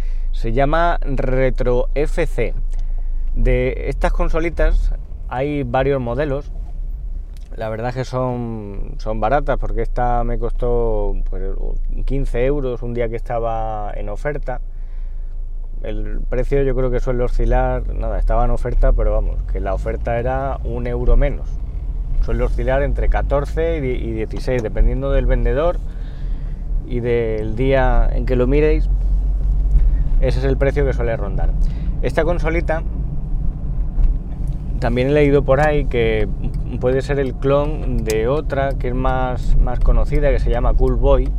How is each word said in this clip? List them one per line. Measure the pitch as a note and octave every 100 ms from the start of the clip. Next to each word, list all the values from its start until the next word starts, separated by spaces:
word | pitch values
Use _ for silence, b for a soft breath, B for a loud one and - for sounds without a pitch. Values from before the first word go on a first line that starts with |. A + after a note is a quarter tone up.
| B B B
Se | - A#2
llama | A2+ C#3 D#3+ E3+ E3+
Retro | C#3+ C3+ C3+ B2+ C3 A#2+ B2 B2 B2+
F | C3+ D3+ - D#3
C. | - A2+ - - B B B B B B B2+
De | A#2+ B2+ B2+ - -
estas | C#3 F3+
consolitas | - F3 E3 E3 D#3+ D#3+ - - - - - -
hay | A#2+ C#3+ D3
varios | B2+ B2 C3+ C#3
modelos. | A#2+ B2 D3+ C#3+ - - - - - - - - - - -
La | - A2
verdad | A2 A#2
es |
que | B2
son, | B2+ B2+ B2+ B2 A#2 A2+ G#2 G#2 - -
son | - A2
baratas, | G#2+ C#3+ D3 B2
porque | A2 A2
esta | A2+ - B2 B2
me | A#2+ A#2
costó, | A2+ A2 B2 A#2+ A#2 G#2+ G#2 G2 -
pues, | F#2+ F#2+ F#2 F#2 F#2+ - -
quince | G#2+ C3+ B2+ B2
euros | B2+ D3 C3 A#2+
un | A#2+
día | A#2+ A#2
que | A#2
estaba | - A#2 A2+ A2+ A2 G#2+ G#2
en | G#2+ G#2
oferta. | G#2 D3 D3+ - B2 - B B B B B B B - - - -
El | A2 G#2+ G#2+ G#2+ -
precio | A#2+ B2+ C#3
yo | C3+
creo | B2+ B2+
que | B2
suele | B2+ B2
oscilar, | B2 - A2+ B2 B2+ B2+ B2
nada, | A2 A2 G#2+
estaba | - A2+ A2+
en |
oferta, | A#2 B2 A#2 C3+
pero | A2+ G#2+
vamos, | G#2+ G2+ - -
que | G2+
la | F#2+
oferta | F#2+ A2 A2+ A#2+ A#2
era | A#2+ C3 C3+ C3
un | A#2+ A#2+ A#2+
euro | B2 B2 C3
menos. | C#3+ B2+ - - - - - - - -
Suele | - A#2
oscilar | B2 - A#2+ C3+
entre | C#3+ A#2 G#2+
catorce | G#2 G#2+ C#3 C#3 D3+ E3 E3
y |
die-, | C3 B2
y | A2+
dieciséis, | A2 G#2+ - - B2+
dependiendo | G#2+ G2 G#2+ C#3 C#3
del | C#3 C3
vendedor | B2+ A#2+ B2 E3 F3 - B B B B B B B B - -
y | A#2+
del | A#2+ A#2+ A2+ A2 A2 G#2+
día | C3 C3+ B2+ B2 -
en | B2
que | A#2+ B2
lo | B2
miréis. | C#3+ D3+ D#3 - - - - - - - - - - B B B B
Ese | C3+ B2
es | C3+
el | C#3
precio | C#3 C3
que | C#3
suele | A#2+ A#2 A2+
rondar. | G2+ F#2 - - - B B B
Esta | C3 -
consolita, | D#3+ F3 D3+ E3+ E3 D#3+ D#3+ D#3 C#3+ - - - - - - - - - - - - - - - - -
también | A#2+ A#2+ C3
he |
leído | D3 D3 C#3+
por | C3 C3+
ahí | D3+ D3
que | C#3 A#2+ A2+ A2 G#2 - - - - A#2+
puede | B2+ C3
ser | B2+ C#3+
el | C3+
clon | A#2 C3+ C#3 D3 - - B2
de | A2 A2 A2+
otra | D#3 - C#3 C#3
que | C3+ B2+
es |
más, | B2 C3 C3 B2+ B2 - -
más | B2+ B2
conocida, | - C3+ - C#3+ C#3+
que | B2+
se | B2
llama | A#2 B2+
Cool | C3 C3 A#2+
Boy. | C#3+ C3+ C3